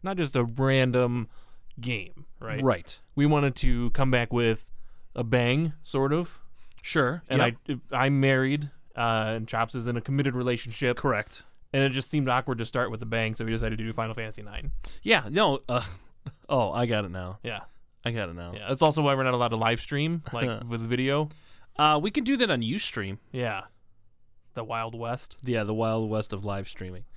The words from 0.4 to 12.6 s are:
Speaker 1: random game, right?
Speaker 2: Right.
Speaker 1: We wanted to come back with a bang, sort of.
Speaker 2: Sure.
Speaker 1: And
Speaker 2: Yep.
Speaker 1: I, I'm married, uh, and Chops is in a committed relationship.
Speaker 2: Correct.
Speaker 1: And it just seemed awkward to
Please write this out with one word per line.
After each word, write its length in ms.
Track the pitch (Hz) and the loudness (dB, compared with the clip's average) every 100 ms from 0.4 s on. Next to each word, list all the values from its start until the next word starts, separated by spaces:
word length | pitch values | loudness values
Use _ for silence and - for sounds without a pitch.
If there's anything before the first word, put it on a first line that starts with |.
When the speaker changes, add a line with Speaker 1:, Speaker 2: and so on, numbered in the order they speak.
Speaker 1:
random 840 | 117 117 135 135 127 123 123 120 110 - - - - - | 2 2 4 4 4 4 4 0 -4 -10 -16 -16 -14 -8
game, 460 | 120 113 90 - - - | -4 -4 -6 -12 -14 -12
right? 220 | 113 110 | -8 0
Speaker 2:
Right. 380 | 135 95 - - - - | 2 0 -4 -16 -8 2
Speaker 1:
We 100 | 147 | 6
wanted 300 | 147 139 - | 6 4 4
to 320 | 131 120 120 | 4 6 6
come 200 | - 131 | 6 6
back 200 | 127 117 | 4 2
with 360 | 120 117 110 - - - - - - | 2 4 2 -4 -10 -10 -12 -10 -6
a 80 | |
bang, 500 | 117 123 120 135 165 - | 2 4 4 2 0 -4
sort 300 | - 135 135 | -4 0 2
of. 240 | 156 170 - - - - - | 2 -2 -8 -14 -14 -14 -14
Speaker 2:
Sure. 400 | - 165 127 165 - | -2 2 2 0 0
Speaker 1:
And 280 | 135 120 117 - | 2 2 0 -6
Speaker 2:
Yep. 140 | 127 - | -8 -4
Speaker 1:
I, 140 | 131 135 | 2 4
I'm 140 | 139 | 6
married, 500 | 135 131 131 147 147 - - - | 6 4 2 0 -4 -12 -14 -2
uh, 380 | 117 110 107 113 | 0 2 0 -2
and 100 | 110 | -4
Chops 260 | 113 113 | -2 -2
is 140 | 127 117 | -2 -4
in 100 | 120 | -4
a 40 | |
committed 340 | 123 139 135 123 | 0 0 2 0
relationship. 600 | 123 120 - 107 127 120 | 0 -2 -4 -2 0 0
Speaker 2:
Correct. 440 | 139 107 - - - - - | 0 0 -4 -12 -20 -20 -4
Speaker 1:
And 120 | 135 | 2
it 60 | 139 | 2
just 200 | 131 - | 0 -2
seemed 180 | 151 131 | 0 2
awkward 300 | 127 127 | 0 0
to 80 | 117 | -4